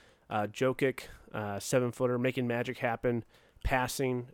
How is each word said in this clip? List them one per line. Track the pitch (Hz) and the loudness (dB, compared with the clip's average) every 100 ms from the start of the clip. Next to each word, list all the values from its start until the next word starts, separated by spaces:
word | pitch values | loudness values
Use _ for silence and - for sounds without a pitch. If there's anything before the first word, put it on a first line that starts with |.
| - _ - | -20 _ -6
Uh, | 107 104 | -2 -2
Jokic, | 107 131 131 135 123 - - - | 0 0 2 0 -2 -8 -18 -12
uh, | - 104 101 | -8 -6 -6
seven-footer, | - 131 123 - 127 123 | 0 2 2 0 0 2
making | 127 131 120 | 0 0 0
magic | 120 123 123 | 0 -2 -2
happen, | 127 113 127 120 - - _ - | -2 0 0 0 -2 -12 _ -6
passing | - 135 127 - 135 127 123 | 0 2 2 0 0 0 -4